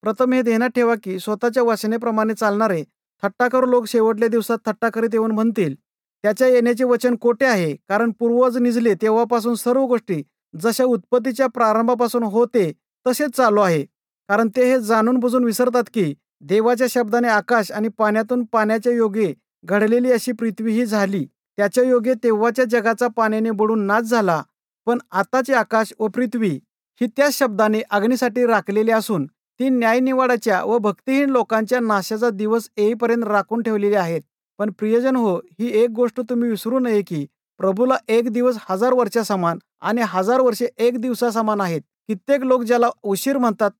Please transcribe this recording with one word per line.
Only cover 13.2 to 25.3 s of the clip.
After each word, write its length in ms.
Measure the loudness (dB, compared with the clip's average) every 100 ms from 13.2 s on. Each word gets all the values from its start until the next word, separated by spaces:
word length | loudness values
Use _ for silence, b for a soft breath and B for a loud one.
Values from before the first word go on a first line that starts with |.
| -2 2
चालू 240 | 4 4
आहे." 220 | 4 2 -2 _ _ _ _
कारण 220 | 0 2 2
ते 180 | 2
हे 60 | 2
जाणून 380 | 2 2 2 2
बुजून 260 | 2 0
विसरतात 400 | 0 0 0 0 -2
की 220 | -2 -2 -4 _ _
देवाच्या 460 | -2 0 2 0 0
शब्दाने 380 | 0 0 0 2
आकाश 440 | 0 2 0 0
आणि 160 | -4 -6
पाण्यातून 560 | -2 0 0 -2 -4
पाण्याच्या 500 | -2 0 0 0 0
योगे 400 | 0 0 0 -2 -4 _ _ -4
घडलेली 460 | 0 2 2 2
अशी 200 | 0 -2
पृथ्वी 420 | -4 -6 -4 -4
ही 120 | -2 0
झाली. 420 | -2 -2 -2 -6 _ _ -4
त्याच्या 260 | -2 2
योगे 300 | 2 2 2
तेव्हाच्या 520 | 0 0 0 0 0 0
जगाचा 420 | 0 0 0 -2
पाण्याने 440 | 0 0 0 -2
बुडून 340 | 0 0 0 0
नाश 180 | 0
झाला, 400 | 0 0 0 -2 -4 _ _ _ -4
पण 120 | -4 -4
आताचे 420 | -4 0